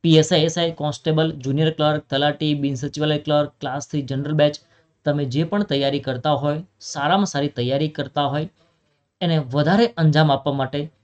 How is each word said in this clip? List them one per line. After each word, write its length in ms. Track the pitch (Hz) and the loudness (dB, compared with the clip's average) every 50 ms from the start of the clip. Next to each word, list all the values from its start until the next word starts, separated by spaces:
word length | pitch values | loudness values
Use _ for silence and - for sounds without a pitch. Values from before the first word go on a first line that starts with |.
પી 140 | - 165 160 | 4 6 6
એસ 160 | 156 156 - | 6 6 4
આઈ, 80 | 180 160 | 2 2
એસ 180 | 156 165 160 175 | 2 2 0 -2
આઈ, 140 | 170 165 | -2 -2
કોન્સ્ટેબલ, 600 | 165 - 147 151 143 - _ 160 156 156 160 160 | -2 -4 -4 -4 -4 -4 _ 0 0 2 0 0
જુનિયર 380 | 156 143 123 135 135 147 156 156 | -2 -6 -4 -4 0 0 0 0
ક્લાર્ક, 340 | 156 - 151 151 156 151 - _ | 0 0 0 0 0 0 -4 _
તલાટી, 440 | 143 135 143 147 147 151 156 151 147 | -2 0 0 0 0 0 -2 -2 0
બિન 200 | 143 143 139 139 | 0 -2 -4 -4
સચિવાલય 440 | 120 143 143 - 147 151 151 151 147 | -4 -6 -8 -4 -2 -2 0 0 -2
ક્લાર્ક, 340 | 147 151 147 147 147 143 _ _ | -2 0 0 0 0 0 _ _
ક્લાસ 280 | - 135 127 147 147 _ | -8 -6 -6 -6 -8 _
થ્રી 140 | - 147 | -6 -6
જનરલ 300 | 135 127 135 135 139 147 | -4 -4 -6 -6 -4 -2
બેચ, 260 | 151 151 147 147 147 - _ _ _ _ _ _ _ _ _ | 2 2 2 2 2 -4 _ _ _ _ _ _ _ _ _
તમે 200 | 151 143 147 143 | -2 -2 0 -2
જે 200 | 127 120 147 165 | -2 0 -2 -2
પણ 180 | 165 202 202 | 0 0 -2
તૈયારી 380 | 202 - 147 139 139 139 135 127 | -2 0 -2 0 0 0 -2 -2
કરતા 300 | - 139 127 123 - 156 | -4 -4 -6 -2 0 0
હોય, 340 | 147 131 143 147 147 151 185 _ _ _ | 0 0 0 -2 -2 -2 -6 _ _ _
સારામાં 460 | - - - 151 143 151 180 196 202 | -16 -12 -8 -4 0 2 2 2 2
સારી 220 | 180 - 139 143 143 | 0 -2 -2 -2 -2
તૈયારી 400 | - - 120 123 131 143 156 156 | -2 -4 -2 0 0 0 -2 -2
કરતા 340 | 151 - 143 - _ 147 | -4 -6 -8 -4 _ -2
હોય, 280 | 143 135 139 147 156 175 _ _ _ _ _ _ _ _ _ _ _ _ _ _ | -2 0 -2 -4 -6 -6 _ _ _ _ _ _ _ _ _ _ _ _ _ _
એને 180 | 180 170 165 156 | -2 0 0 0
વધારે 480 | 139 123 123 147 147 156 185 208 240 | 0 0 0 0 2 4 4 4 2
અંજામ 460 | 233 - - 160 156 147 156 160 151 | 2 2 2 2 4 6 6 4 4
આપવા 200 | 139 135 - 147 | 2 0 0 -4
માટે 400 | 139 139 131 127 - 143 147 156 _ _ | -2 -2 -4 -2 -4 -6 -6 -8 _ _